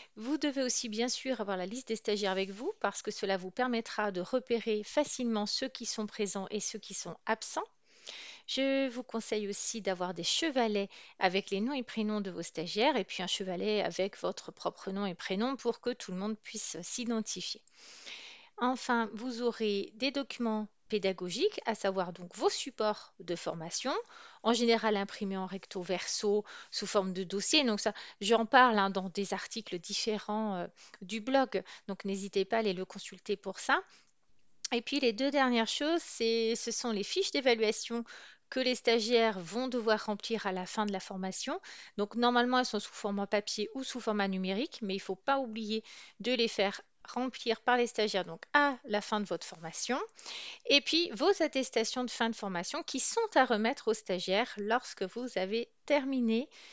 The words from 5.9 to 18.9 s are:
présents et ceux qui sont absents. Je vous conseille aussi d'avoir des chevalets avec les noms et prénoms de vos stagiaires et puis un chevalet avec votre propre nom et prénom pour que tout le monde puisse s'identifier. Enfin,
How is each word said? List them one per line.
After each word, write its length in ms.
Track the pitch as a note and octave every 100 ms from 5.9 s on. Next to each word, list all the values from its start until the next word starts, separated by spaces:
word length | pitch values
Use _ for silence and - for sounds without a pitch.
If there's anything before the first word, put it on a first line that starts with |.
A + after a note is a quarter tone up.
| - G#3+
présents 400 | - G3+ G3 F#3+
et 80 | G#3
ceux 220 | - G#3
qui 120 | -
sont 240 | G3 F3 D#3+
absents. 400 | - A3 - D#4+ A4 _ _ - - - - - -
Je 400 | - C4+ C4+ C4+
vous 160 | A#3
conseille 440 | B3 A3+ - G#3+ G3+
aussi 320 | G3+ - A3+
d'avoir 320 | G3 F3+ F3+
des 120 | E3+
chevalets 640 | E3+ - E4 C4 A3+ G#3 G3 - - -
avec 300 | - F#3+ -
les 100 | F#3+
noms 120 | A#3
et 120 | C#4+
prénoms 360 | A#3+ A3+ G#3+ G#3+
de 120 | G3
vos 100 | F3
stagiaires 540 | E3+ - D#3+ G3 C4 C4
et 80 |
puis 180 | F#3 -
un 60 | F3
chevalet 520 | - F#3+ F3 G3+ G#3+
avec 380 | - F3+ F#3+ -
votre 320 | F3+ - -
propre 400 | - - - -
nom 160 | G3 G3+
et 80 |
prénom 400 | E3 - F#3+ B3
pour 260 | C4+ A#3 -
que 100 | A#3+
tout 200 | B3 -
le 80 | F#3
monde 180 | G#3 G#3+
puisse 340 | - G#3+ - D#3+
s'identifier. 800 | F3 - A#3 A3+ G#3+ F3+ - - - - - - - - - - - -
Enfin, 500 | A#3+ B3+ -